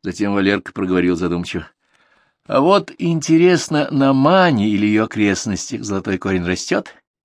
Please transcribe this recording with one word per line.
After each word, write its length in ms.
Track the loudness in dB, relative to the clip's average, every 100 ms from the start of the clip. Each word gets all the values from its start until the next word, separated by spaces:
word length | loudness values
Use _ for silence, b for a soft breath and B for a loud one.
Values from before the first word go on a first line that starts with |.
затем 300 | -10 -4 -2
Валерка 380 | 0 2 0 -4
проговорил 440 | -8 -2 0 2 0
задумчиво: 520 | -2 -4 -6 -10 -12 _ _ _ _ _ _ _ -4
«А 140 | 0
вот 320 | 2 2 0 -4
интересно, 920 | -2 -2 2 4 4 2 0 -4 -2
на 220 | 0 2
Мане 560 | 4 4 4 4 2 2
или 160 | 2 2
её 200 | 2 0
окрестностях 800 | 0 0 0 -4 -6 -6 -10
золотой 340 | -6 -6 -4 -4
корень 280 | -2 -2 -2
растёт? 480 | -4 -2 -4 -4 -16 _ _